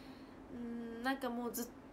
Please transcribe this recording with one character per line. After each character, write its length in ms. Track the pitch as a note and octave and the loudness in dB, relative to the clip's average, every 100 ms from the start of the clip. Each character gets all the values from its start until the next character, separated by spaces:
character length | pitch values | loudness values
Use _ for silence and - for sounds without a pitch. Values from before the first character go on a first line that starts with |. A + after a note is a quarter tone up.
| - - - - - | -10 -10 -10 -10 -6
う 20 | A#3+ | -2
ー 440 | A#3 A#3 A#3 A#3 | 0 0 0 2
ん、 20 | |
な 100 | C4 | 4
ん 40 | C4 | 4
か 100 | B3 | 4
も 200 | A#3+ A#3+ | 2 2
う 40 | |
ず 120 | - | 2
っ 20 | - - - | 0 -4 2